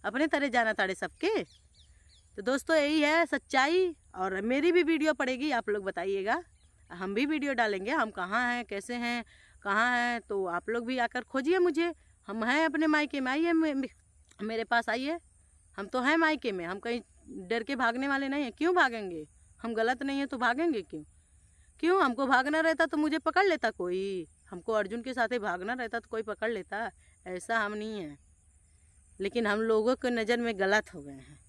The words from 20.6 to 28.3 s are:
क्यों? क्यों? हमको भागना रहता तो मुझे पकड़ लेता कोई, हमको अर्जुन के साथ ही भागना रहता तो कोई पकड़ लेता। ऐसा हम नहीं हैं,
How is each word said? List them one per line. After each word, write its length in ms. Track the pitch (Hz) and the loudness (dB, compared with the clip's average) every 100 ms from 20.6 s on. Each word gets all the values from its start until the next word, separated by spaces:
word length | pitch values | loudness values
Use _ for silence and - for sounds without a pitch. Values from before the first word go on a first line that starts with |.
| 339 240 | 0 -2
क्यों? 200 | 175 156 151 - _ - _ _ - - | -6 -12 -14 -20 _ -20 _ _ -20 -2
क्यों? 220 | 330 392 | 2 4
हमको 240 | 285 233 269 | 4 2 4
भागना 340 | 254 262 311 | 4 4 2
रहता 260 | 320 320 330 | 2 2 0
तो 100 | 302 | 2
मुझे 220 | 302 320 | 0 0
पकड़ 260 | 320 349 392 | 0 2 4
लेता 240 | 320 226 | 2 0
कोई, 540 | - 180 185 196 185 160 _ _ | -2 -4 -2 -4 -6 -10 _ _
हमको 220 | 180 170 | -10 -2
अर्जुन 300 | 220 196 233 | -2 0 -6
के 120 | 240 | -6
साथ 180 | 254 226 | -2 0
ही 60 | 247 | 0
भागना 340 | 202 180 190 | -2 -4 -4
रहता 260 | 254 233 233 | -6 -4 -6
तो 100 | - | -6
कोई 120 | 220 | -6
पकड़ 280 | 220 202 220 | -6 -4 -4
लेता। 400 | 220 175 208 226 - - _ - | -4 -6 -8 -8 -10 -20 _ -10
ऐसा 320 | 180 - 226 | -10 -2 -2
हम 140 | 208 | -2
नहीं 280 | 208 220 214 | -4 -6 -8
हैं, 180 | 156 143 _ | -10 -14 _